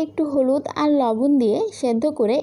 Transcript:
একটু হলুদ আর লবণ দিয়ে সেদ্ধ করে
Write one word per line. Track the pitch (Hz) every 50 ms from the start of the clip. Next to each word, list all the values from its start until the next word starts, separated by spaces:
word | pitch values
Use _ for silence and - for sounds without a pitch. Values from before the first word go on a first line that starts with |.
| 320
একটু | 311 - - 311
হলুদ | 294 277 285 262 254 269 294 - - -
আর | - 302 302 294 285
লবণ | 254 233 220 220 262 285 285 269
দিয়ে | 240 214 214 - 453 427 -
সেদ্ধ | - 277 247 226 226 262 302 302
করে | - 226 208 247 302